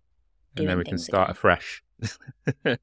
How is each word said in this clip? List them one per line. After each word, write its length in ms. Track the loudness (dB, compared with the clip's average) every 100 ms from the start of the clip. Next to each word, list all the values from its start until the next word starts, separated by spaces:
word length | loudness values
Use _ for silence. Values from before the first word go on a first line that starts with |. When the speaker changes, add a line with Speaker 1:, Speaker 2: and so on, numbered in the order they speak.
| _ _ _ _ _
Speaker 1:
then 120 | -4 0
Speaker 2:
doing 120 | 0
Speaker 1:
we 60 |
can 60 | -2
Speaker 2:
things 120 | -4
Speaker 1:
start 240 | 0 2 2
Speaker 2:
again. 40 |
Speaker 1:
afresh. 500 | 2 2 2 -2 -16 _ _
<laughs> 640 | -8 -8 -18 -8 -6 -2
Speaker 2:
I 140 | -2 -2